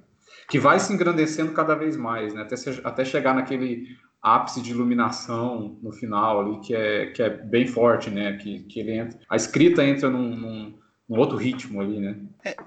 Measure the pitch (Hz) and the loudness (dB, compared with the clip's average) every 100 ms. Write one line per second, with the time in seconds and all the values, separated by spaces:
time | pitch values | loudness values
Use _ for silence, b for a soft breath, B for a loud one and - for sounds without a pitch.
0 | - _ b b b 143 135 180 196 190 | -20 _ b b b 2 6 6 4 0
1 | 175 165 151 - 160 - 156 151 156 135 | 2 2 0 0 -2 0 2 2 0 -4
2 | 117 113 107 107 107 123 - 127 120 123 | -4 -4 -4 -8 -8 -8 -8 -8 -6 -4
3 | 131 151 131 131 127 131 127 120 B B | -2 0 2 2 0 -2 -4 -6 B B
4 | B _ 110 120 127 127 120 120 120 120 | B _ 4 4 2 -6 -4 0 2 2
5 | 110 - - 113 123 117 104 - 113 - | 2 -2 -6 -4 -4 -4 -8 -10 -12 -10
6 | 113 104 110 104 101 104 - 113 107 104 | -4 0 2 2 0 -4 -4 -2 0 0
7 | 104 - 110 - 110 117 127 117 120 110 | -2 0 -2 -2 0 2 2 4 4 4
8 | - 101 104 101 104 90 92 113 107 110 | 0 -4 -4 -4 -8 -10 -10 -8 -6 -4
9 | 117 - - 113 - 139 170 165 139 139 | -6 -10 -2 -2 0 6 6 6 4 4
10 | 135 127 120 117 113 110 104 - b b | 2 0 -2 -4 -8 -10 -12 -16 b b
11 | - 113 139 107 120 120 - 101 101 107 | -2 2 2 2 -2 -4 -6 -6 -4 -4
12 | 98 104 101 - 196 - | -6 -8 -14 -12 -10 -10